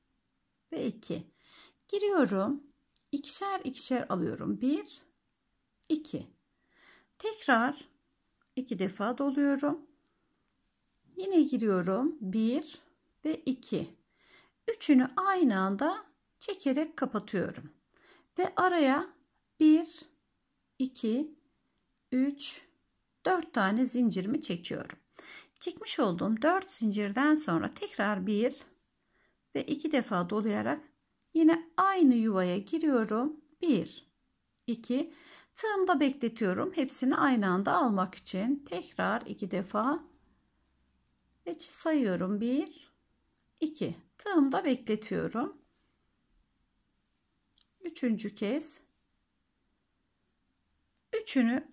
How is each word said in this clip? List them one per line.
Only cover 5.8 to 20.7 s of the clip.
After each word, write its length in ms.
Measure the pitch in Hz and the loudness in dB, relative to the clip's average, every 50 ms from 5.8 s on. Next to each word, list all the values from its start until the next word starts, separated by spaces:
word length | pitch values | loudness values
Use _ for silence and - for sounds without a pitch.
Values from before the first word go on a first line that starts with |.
| _ - | _ -4
iki. 380 | 320 311 - - - - - - _ _ _ _ _ _ _ _ _ _ _ - - _ _ _ _ - | -4 -4 -4 -4 -8 -10 -10 -12 _ _ _ _ _ _ _ _ _ _ _ -20 -20 _ _ _ _ -10
Tekrar 720 | - 427 427 - - - 247 226 240 269 285 - - - _ _ _ _ _ _ _ _ _ _ _ _ _ | -8 -8 -8 -4 0 2 2 2 2 0 -4 -8 -14 -20 _ _ _ _ _ _ _ _ _ _ _ _ _
iki 220 | - 262 - - 175 | -10 -8 -6 -6 -4
defa 400 | 190 190 185 - 202 226 254 254 | -4 -4 -4 -4 -4 -4 -2 -2
doluyorum. 640 | 277 277 262 285 285 285 277 277 285 294 - 311 - - _ _ _ _ _ _ _ _ _ _ _ _ _ _ _ _ _ _ _ _ _ _ _ _ - | -2 -2 0 2 2 2 2 2 0 -2 -2 -4 -8 -14 _ _ _ _ _ _ _ _ _ _ _ _ _ _ _ _ _ _ _ _ _ _ _ _ -12
Yine 260 | 359 370 392 381 330 285 | -8 -4 2 4 4 4
giriyorum. 720 | 262 254 214 226 214 190 185 170 185 190 220 262 320 320 - | 4 2 0 2 2 2 2 2 0 0 0 0 -2 -2 -4
Bir 600 | 214 185 190 220 220 226 247 302 311 - - - - _ _ _ _ _ _ _ - | -6 -4 -2 0 0 2 0 0 -4 -6 -12 -20 -20 _ _ _ _ _ _ _ -4
ve 100 | 302 320 | -4 -4
iki. 520 | - - 262 262 - - - 220 175 - - - _ _ _ _ _ _ _ - - _ _ _ _ _ - | -4 -4 -4 -4 -4 -6 -6 -4 -4 -4 -6 -12 _ _ _ _ _ _ _ -20 -20 _ _ _ _ _ -6
Üçünü 420 | 453 - - - 294 254 254 - - | -6 0 4 6 6 6 6 4 0
aynı 420 | - 370 392 381 370 339 247 202 190 | -2 0 2 4 4 4 4 4 4
anda 460 | 190 190 202 196 277 320 381 427 - _ _ _ _ _ _ - | 2 2 0 0 0 0 -2 -2 -8 _ _ _ _ _ _ -10
çekerek 580 | - - 392 - - 277 262 294 320 311 - | -8 -8 -6 -4 -2 0 0 0 0 -2 -4
kapatıyorum. 760 | - 269 - - 208 - - - 113 - - - - - - - _ _ _ _ _ _ - - _ _ _ _ - | -4 -4 -4 -2 -4 -6 -4 -2 -2 -2 -4 -6 -10 -16 -18 -20 _ _ _ _ _ _ -20 -20 _ _ _ _ -2
Ve 140 | 370 - - | -2 -2 0
araya 520 | - 359 370 349 339 285 262 262 302 370 381 - _ _ _ _ _ _ _ _ - | 2 2 4 4 4 4 4 4 2 0 -4 -10 _ _ _ _ _ _ _ _ 6
bir, 400 | 311 311 311 320 330 - - - - - _ _ _ _ _ _ _ _ _ _ _ _ | 8 8 8 8 6 0 -8 -18 -20 -20 _ _ _ _ _ _ _ _ _ _ _ _